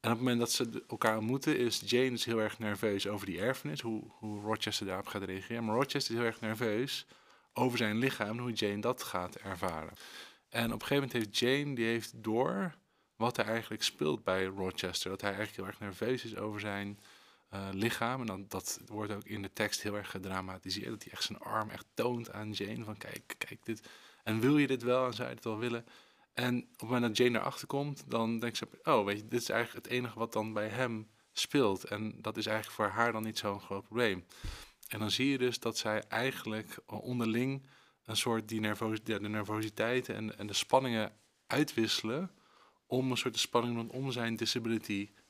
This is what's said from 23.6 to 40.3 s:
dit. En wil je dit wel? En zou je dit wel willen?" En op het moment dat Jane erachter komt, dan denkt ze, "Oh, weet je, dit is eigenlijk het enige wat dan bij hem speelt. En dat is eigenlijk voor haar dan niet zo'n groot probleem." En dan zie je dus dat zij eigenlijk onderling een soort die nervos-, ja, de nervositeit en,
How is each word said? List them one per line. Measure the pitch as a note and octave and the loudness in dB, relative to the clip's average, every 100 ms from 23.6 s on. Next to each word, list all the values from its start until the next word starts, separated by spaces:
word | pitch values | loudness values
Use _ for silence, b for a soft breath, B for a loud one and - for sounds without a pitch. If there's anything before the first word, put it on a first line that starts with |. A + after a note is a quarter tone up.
dit. | - A2 B B B B | -8 -8 B B B B
En | - A2 | -2 2
wil | B2+ D3 | 6 6
je | C#3+ | 6
dit | C3 | 4
wel? | A#2 B2+ B2+ | 4 4 4
En | |
zou | A2 B2 | 0 -6
je | |
dit | A#2+ | -4
wel | - A2 | -4 -2
willen?" | A#2+ A#2 A#2 B B B B | -2 -2 -6 B B B B
En | - B2 A#2+ | -2 2 0
op | - | -2
het | - | -12
moment | A2 B2 | 0 2
dat | A#2+ G#2+ | 2 6
Jane | B2 A#2 | 6 6
erachter | - - - | 0 -4 -4
komt, | C#3+ C#3+ C#3+ - | -2 -2 -6 -2
dan | A#2+ A2+ A2+ | 0 2 0
denkt | A#2 A2+ | -2 -4
ze, | - - | -6 -6
"Oh, | - C3+ | 4 4
weet | G2+ G#2 | 6 0
je, | G#2 | 0
dit | B2 | -2
is | - | 2
eigenlijk | A2 A#2 - - | 0 0 -4 -2
het | |
enige | B2 B2 A2 | -2 -2 -2
wat | A2+ | -2
dan | A#2+ A2 | 0 0
bij | G#2+ G#2+ | -2 -2
hem | G#2+ B2+ A2 A2 b b | 0 -2 -2 -8 b b
speelt. | - - D3 A#2+ F#2+ | -4 2 6 6 4
En | - G#2 A2 - | -2 -4 -4 -4
dat | - A2 | -6 -4
is | G#2+ | 0
eigenlijk | A2 - - | 0 -2 0
voor | G#2 | 0
haar | G2 A#2 | 4 2
dan | A2 | 2
niet | A2 G#2+ | -2 -2
zo'n | G#2 G2 | -2 -4
groot | - G2 | -4 -6
probleem." | - A2 A#2+ F#2 F2+ B B B B B - | -4 2 4 2 -4 B B B B B -10
En | G#2+ | -4
dan | G#2+ | 0
zie | G2 C3+ | 2 2
je | C3+ | 4
dus | B2 A#2 | 2 0
dat | A#2 G#2+ | -2 -2
zij | A2+ G#2+ - | 0 0 0
eigenlijk | A2 B2+ C3+ - A2 G#2+ - - | 0 0 -2 -4 -6 -6 -12 -10
onderling | A2+ - B2 A2+ A2 B2+ C3+ C3+ B B B | -10 -4 0 2 2 2 -2 -8 B B B
een | - G#2+ | -4 0
soort | - A2+ A2 | 2 2 0
die | A2 | 0
nervos-, | G#2+ G#2 A2 A2 | 0 0 0 -2
ja, | - G#2 | -2 -2
de | G#2 | 0
nervositeit | G#2+ G2+ G#2+ A2 G#2 A2 B2+ B2 | -2 -2 -2 -2 0 2 2 0
en, | G#2 A2 | -4 -4